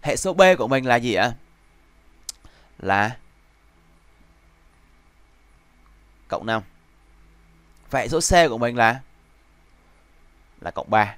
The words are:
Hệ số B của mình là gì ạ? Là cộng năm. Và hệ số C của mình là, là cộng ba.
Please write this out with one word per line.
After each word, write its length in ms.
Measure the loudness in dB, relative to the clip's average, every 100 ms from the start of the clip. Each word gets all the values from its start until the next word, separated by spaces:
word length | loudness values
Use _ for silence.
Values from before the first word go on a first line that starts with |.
Hệ 140 | -6 -6
số 180 | -4
B 80 | 4 4 6
của 100 | 0
mình 180 | -2 2
là 100 | 0
gì 180 | 2
ạ? 180 | 0 -2 -4 -18 _ _ _ _ _ _ _ -20 -20 -20 _ _ _
Là 380 | -2 0 0 -6 -20 _ _ _ _ _ _ _ _ _ _ _ _ _ _ _ _ _ _ _ _ _ _ _ _ _ _ _ _ _ _
cộng 180 | -8 -4
năm. 160 | -6 -6 -20 _ _ _ _ -20 _ _ _ _ _ -8
Và 100 | -6
hệ 80 | -2
số 120 | -4
C 300 | 2 4 4
của 80 | 2
mình 200 | -4 2
là, 220 | 2 2 -10 _ _ _ _ _ _ _ _ _ _ _ -20 _ _ _
là 100 | -12
cộng 180 | -10 -2
ba. 260 | 0 0